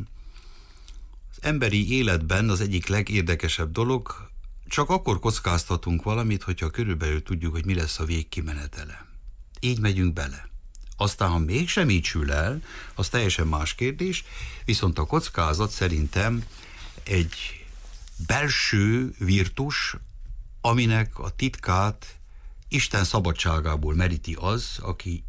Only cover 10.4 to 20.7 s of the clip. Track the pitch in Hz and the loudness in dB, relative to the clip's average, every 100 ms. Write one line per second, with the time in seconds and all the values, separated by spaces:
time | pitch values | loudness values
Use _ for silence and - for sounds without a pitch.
10.4 | - - - - - - 104 - 95 85 | -12 -14 -14 -16 -12 -2 -2 2 2 2
11.4 | 78 113 170 208 156 92 - 82 71 73 | 2 2 2 2 4 4 2 0 2 2
12.4 | 87 147 - - - - 98 202 101 - | 2 -2 -8 -14 -12 -4 -2 2 2 2
13.4 | 80 78 76 - - 76 185 170 - - | 2 2 0 0 -2 0 -2 -2 -6 -10
14.4 | - - - 107 92 78 76 160 - - | -10 -8 0 2 2 2 2 0 0 0
15.4 | 80 78 110 - 92 78 71 92 110 117 | 2 2 0 0 2 2 2 2 2 2
16.4 | 113 - - - - - - 95 82 - | -4 -10 -18 -14 -14 -12 0 2 2 -2
17.4 | - - - - - - - - - 120 | -10 -10 -14 -16 -14 -16 -14 -8 0 2
18.4 | 147 131 - 101 104 117 127 - 95 98 | 2 2 2 4 4 4 0 0 4 4
19.4 | 90 - 101 - - - - - - - | 4 0 -2 -2 -4 -6 -12 -14 -12 -10
20.4 | - - 120 | -12 -2 2